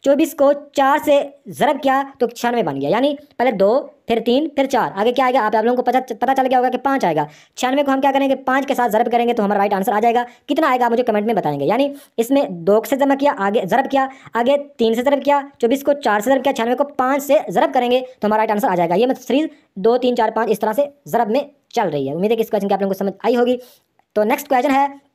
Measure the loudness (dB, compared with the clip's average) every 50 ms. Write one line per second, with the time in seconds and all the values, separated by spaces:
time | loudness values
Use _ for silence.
0 | _ 2 2 2 2 -2 0 2 2 2 2 0 -4 -10 _ 0 2 2 2 0
1 | 2 2 2 2 2 -2 -12 _ _ -18 -6 -2 0 0 0 0 0 0 0 0
2 | -2 -4 -4 _ -4 -4 -4 -4 -4 -2 -2 0 -2 -2 -4 -4 -2 -2 0 0
3 | 0 -2 -2 -4 -12 _ _ _ -2 -2 0 2 2 2 2 0 -2 -4 -18 _
4 | _ -4 -2 -2 0 0 0 0 0 -2 -2 -2 -2 0 0 0 0 0 -2 -2
5 | -2 0 0 0 0 2 2 0 0 2 0 0 0 0 0 0 0 0 0 0
6 | -2 -2 -8 -6 -2 0 0 0 0 2 2 2 2 0 -2 -2 -2 -2 -2 0
7 | 0 0 0 0 -2 -4 -8 -20 -20 _ _ -6 -4 -2 0 0 0 0 0 2
8 | 2 2 2 2 2 0 0 -2 0 0 0 0 0 -2 -2 0 0 0 0 0
9 | -2 0 0 0 0 0 0 0 0 0 0 0 0 0 0 -2 -2 0 0 0
10 | 2 2 0 0 -2 -4 -10 _ _ -6 -2 -2 0 0 0 0 0 0 0 0
11 | 0 0 0 0 0 0 -2 0 0 -2 -2 -2 0 0 0 0 0 -2 -2 -10
12 | -20 _ _ -4 -2 0 2 0 0 0 -6 -6 0 2 2 2 2 0 -2 0
13 | 2 0 0 2 0 0 0 0 -2 -2 0 -2 -2 0 0 0 0 2 0 0
14 | -2 -2 -6 -14 -20 -8 _ -2 0 2 2 0 0 -6 -4 _ 0 0 0 0
15 | 2 2 2 2 4 2 2 2 0 -4 _ _ 0 0 0 0 0 0 -2 0
16 | 2 0 0 0 2 2 0 2 2 0 0 0 0 -2 0 -2 -2 -4 -2 -4
17 | -2 0 0 -2 0 2 2 0 2 0 0 0 0 2 2 0 0 2 0 0
18 | -2 -4 -12 _ -2 0 2 2 2 0 0 0 0 0 0 0 0 0 2 0
19 | 2 0 0 -4 -4 -2 0 0 0 -2 -6 _ _ _ _ -2 0 0 2 2
20 | 0 0 0 2 0 0 0 -2 -2 -2 -2 -2 -2 -4 0 -2 -2 -4 -4 _
21 | _ -6 -2 -2 0 0 0 -2 -2 -4 _ _ _ _ -4 -2 -2 -2 -2 -2
22 | -4 -4 -4 -2 0 0 0 0 -2 -2 -2 -2 0 0 0 0 0 -2 -2 -2
23 | -4 -6 -6 -4 -2 0 2 2 2 0 0 -4 -4 -14 -20 _ _ _ _ _
24 | _ _ _ -2 0 0 0 -2 -2 -2 -2 0 0 2 2 2 0 0 -4 -10
25 | _ _ _